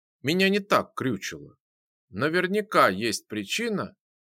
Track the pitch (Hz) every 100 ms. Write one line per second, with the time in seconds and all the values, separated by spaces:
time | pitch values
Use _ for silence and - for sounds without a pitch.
0 | _ _ 131 180 190 202 196 143 - -
1 | 127 101 - 78 69 - _ _ _ _
2 | _ 95 147 175 180 208 202 175 127 95
3 | 113 - - 107 98 - 233 196 101 -
4 | _ _